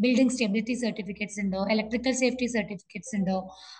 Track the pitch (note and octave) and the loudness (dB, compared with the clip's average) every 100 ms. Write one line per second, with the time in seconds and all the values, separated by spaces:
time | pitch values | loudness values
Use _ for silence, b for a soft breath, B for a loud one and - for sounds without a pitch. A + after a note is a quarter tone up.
0 | A#3+ B3 C4 - A3 G#3+ A3 B3 A#3 G#3 | 4 6 4 4 0 0 0 -2 -2 -4
1 | F#3+ G3 G3+ G#3 G3+ F#3+ G3 A3 G#3+ A#3 | -6 -6 -8 -4 -2 0 2 2 0 -2
2 | B3 B3+ B3+ B3 B3 A#3 G3+ G3+ - G#3 | 0 2 2 2 -2 -2 -2 -6 -12 -14
3 | - G#3 F#3 F#3+ F#3 B B B | -6 -2 0 0 -4 B B B